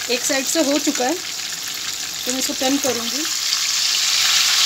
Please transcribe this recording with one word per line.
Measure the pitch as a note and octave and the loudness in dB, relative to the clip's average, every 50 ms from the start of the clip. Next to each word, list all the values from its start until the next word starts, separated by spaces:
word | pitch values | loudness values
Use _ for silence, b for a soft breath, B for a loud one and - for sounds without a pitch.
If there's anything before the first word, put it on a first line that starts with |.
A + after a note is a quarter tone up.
| - - A#3+ | -4 -2 -2
एक | B3+ | 0
साइड | - - C#4+ C4+ C4 | 0 0 0 0 0
से | - - E4 | 0 2 2
हो | D4+ C4+ C#4+ D#4 | 4 4 2 2
चुका | - D#4 C#4+ - B3 | 2 0 0 2 2
है, | C4 E4+ | 0 0
तो | F#4 - - - - - - - - - - - - - - - - - - - - - - | -2 -4 -6 -8 -6 -6 -6 -8 -8 -8 -8 -8 -6 -6 -6 -6 -6 -6 -6 -6 -6 -4 -4
मैं | B3 C4 | -2 -2
इसको | B3+ - C#4 | -2 -2 -2
टर्न | - C4+ C4 C#4 C#4+ | 0 2 2 2 2
करूँगी | D4 C4 A3+ A#3 A#3 A#3 A#3+ C#4 D#4+ - - - - - - - - - - - - - - - - - - - - - - - - - - - - | 2 0 0 0 -2 -4 -4 -4 -4 -4 -4 -2 -2 -2 -2 0 0 0 0 0 0 2 2 2 2 2 2 2 4 4 4 4 4 4 4 4 4